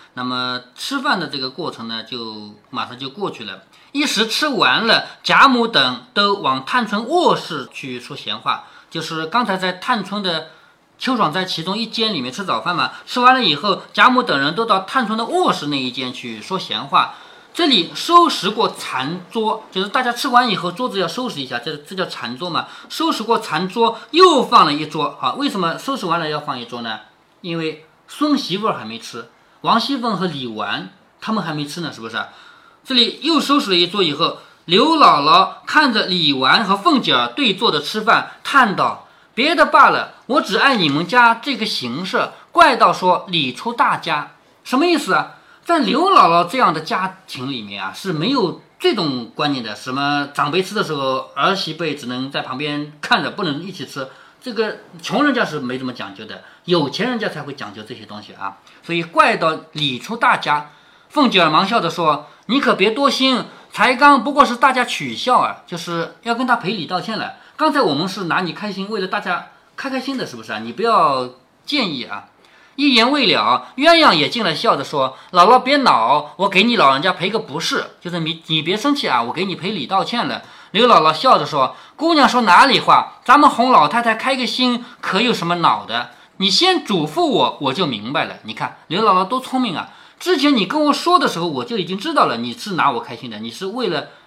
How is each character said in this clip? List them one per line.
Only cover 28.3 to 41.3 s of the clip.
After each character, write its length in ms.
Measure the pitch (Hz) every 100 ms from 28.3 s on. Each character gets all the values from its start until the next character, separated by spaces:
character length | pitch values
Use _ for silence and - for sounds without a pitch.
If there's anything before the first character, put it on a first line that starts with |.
| 277
媳 200 | - 190
妇 100 | 214
儿 100 | 131
还 60 |
没 120 | 110 113
吃， 320 | - 117 - _ _ _
王 180 | 156 220
熙 160 | 226 277
凤 200 | 233 185
和 100 | 185
李 200 | 143 123
纨 440 | 107 101 123 185 _ _ _
他 120 | -
们 100 | 220
还 100 | 160
没 120 | 151
吃 160 | 147 175
呢， 120 | 151
是 80 | 113
不 80 | 113
是？ 140 | 110 101 - - - _ _
这 100 | -
里 240 | 254 220 -
又 180 | 285 311
收 180 | 240 277
拾 120 | 196
了 60 | 175
一 120 | 175
桌 160 | 202
以 80 | 170
后， 260 | 139 156 - - _ -
刘 300 | 185 294 320
姥 240 | 208 151
姥 420 | 143 175 - - -
看 260 | 294 294
着 140 | 214 180
李 260 | 180 151
纨 300 | 135 131 180
和 120 | 196 196
凤 260 | 349 269
姐 100 | 165
儿 140 | 131 120
对 200 | - 254
坐 180 | 185 226
着 80 | 151
吃 220 | 143 214
饭， 320 | 202 160 - -
叹 320 | - 277 226 185
道 320 | 123 101 - _ _
：“别 220 | - 294 339
的 100 | 240
罢 240 | 311 233
了， 240 | 139 104 - -
我 140 | 285
只 180 | 320 190
爱 180 | 254 247
你 120 | 160
们 160 | 143
家 300 | - 247 233